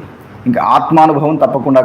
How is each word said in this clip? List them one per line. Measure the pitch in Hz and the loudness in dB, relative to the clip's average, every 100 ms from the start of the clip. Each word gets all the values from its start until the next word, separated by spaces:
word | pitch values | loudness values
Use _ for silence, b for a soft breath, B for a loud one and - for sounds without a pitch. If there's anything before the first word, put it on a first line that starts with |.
| - - - - 123 | -18 -20 -20 -8 -4
ఇంకా | - 101 139 | -2 0 -2
ఆత్మానుభవం | - 160 156 143 147 151 139 | 0 2 2 2 -2 0 -2
తప్పకుండా | 139 139 131 | -2 0 0